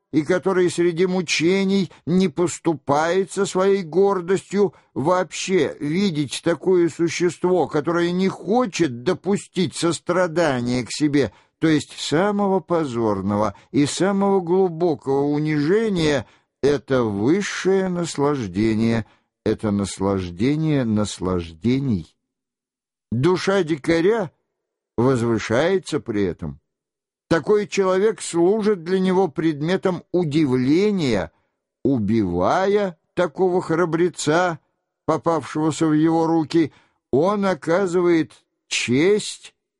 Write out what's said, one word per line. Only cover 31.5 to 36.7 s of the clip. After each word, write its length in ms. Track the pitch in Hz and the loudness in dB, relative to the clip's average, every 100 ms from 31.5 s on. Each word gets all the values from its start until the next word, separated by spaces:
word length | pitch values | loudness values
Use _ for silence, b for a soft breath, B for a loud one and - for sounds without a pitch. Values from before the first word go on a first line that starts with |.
| _ _ _ | _ _ _
Убивая 1160 | - 135 101 113 98 87 92 156 190 208 196 170 _ | -2 0 2 0 0 0 0 2 2 2 0 -6 _
такого 480 | - 175 156 185 180 | -4 -4 0 0 0
храбреца, 960 | - 160 175 160 175 - - 156 180 156 _ _ _ _ - | -2 -2 0 0 -2 -2 0 2 0 -2 _ _ _ _ -4
попавшегося 800 | 156 - 165 123 156 160 147 160 | -2 0 -2 -2 -2 -2 0 2
в 60 | |
его 340 | 151 160 165 160 | 2 2 2 2
руки, 480 | 165 156 170 151 | 0 2 0 0